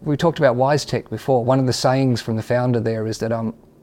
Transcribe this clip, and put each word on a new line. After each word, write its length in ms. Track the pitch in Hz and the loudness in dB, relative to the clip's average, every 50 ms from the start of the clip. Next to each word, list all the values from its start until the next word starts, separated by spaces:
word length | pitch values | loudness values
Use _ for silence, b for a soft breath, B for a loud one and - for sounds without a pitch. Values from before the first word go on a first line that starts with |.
| - | -6
we 160 | 151 147 139 | -4 -2 0
talked 200 | 170 170 151 - | 0 0 2 4
about 160 | 151 131 120 | 2 2 4
WiseTech 540 | 123 131 135 151 139 - - - 110 - - | 4 2 2 2 0 -2 -2 -6 -6 -6 -6
before. 340 | 113 107 - - 131 123 113 | -10 -6 -2 0 0 2 2
One 160 | 123 131 135 | 2 2 2
of 80 | 131 | 2
the 60 | 127 117 | 0 0
sayings 480 | - - 127 127 135 135 131 120 110 | 0 0 0 2 2 2 2 0 0
from 160 | - - 113 | -2 -4 -4
the 60 | 110 - | -4 -2
founder 360 | - 120 123 123 127 120 117 | -2 -2 0 0 0 0 0
there 280 | 110 113 113 110 110 | 0 -2 -2 -4 -4
is 100 | 110 110 - | -4 -4 -4
that, 120 | 113 113 117 | -4 -4 -2
um, 220 | 113 113 110 - - - - _ _ | -2 -4 -6 -6 -8 -16 -20 _ _